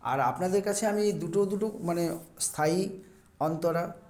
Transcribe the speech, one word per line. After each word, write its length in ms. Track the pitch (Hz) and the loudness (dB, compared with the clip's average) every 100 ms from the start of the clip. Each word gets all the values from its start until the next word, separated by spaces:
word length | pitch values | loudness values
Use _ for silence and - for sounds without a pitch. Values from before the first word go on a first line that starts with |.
আর 200 | - 135 | 0 0
আপনাদের 420 | 127 139 180 202 | 0 0 0 2
কাছে 240 | 196 202 220 | 2 0 2
আমি 160 | 208 | 2
এই 100 | 208 | 2
দুটো 340 | 170 165 202 196 | 0 0 2 2
দুটো 320 | 202 220 208 | 2 -2 -2
মানে 360 | 170 170 170 - - - | -2 0 0 -2 -10 -6
স্থায়ী 480 | - - 151 175 165 - - - - _ | -6 0 2 2 0 -6 -16 -20 -20 _
অন্তরা 540 | 151 160 170 165 175 - - | -2 0 0 0 -4 -8 -20